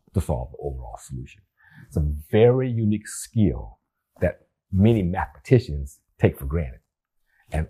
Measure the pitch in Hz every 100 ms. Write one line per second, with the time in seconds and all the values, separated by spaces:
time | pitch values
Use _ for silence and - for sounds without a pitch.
0 | _ 95 - 65 62 - 73 64 60 -
1 | - 64 - - _ _ _ - - 85
2 | 76 73 - 107 120 131 131 113 107 104
3 | - - - 113 92 60 - - _ _
4 | _ _ 90 - _ _ _ 95 107 113
5 | 87 90 - - - 127 - 71 69 -
6 | _ _ 92 - 69 85 65 - _ _
7 | _ _ _ _ _ 78